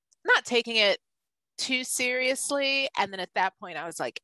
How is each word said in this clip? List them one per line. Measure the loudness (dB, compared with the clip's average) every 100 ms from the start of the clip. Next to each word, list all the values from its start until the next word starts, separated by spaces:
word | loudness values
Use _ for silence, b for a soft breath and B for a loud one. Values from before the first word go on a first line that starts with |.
| _ _
not | 2 2
taking | 4 0 2 4
it | 4 2 _ _ _ _ _ -8
too | -2 -2
seriously. | -2 -2 -2 0 0 -2 -2 0 0 0 0 -2
And | -2
then | -4
at | -4
that | -2 -2 -2
point, | -10 -8
I | -8
was | -6
like, | -6 -8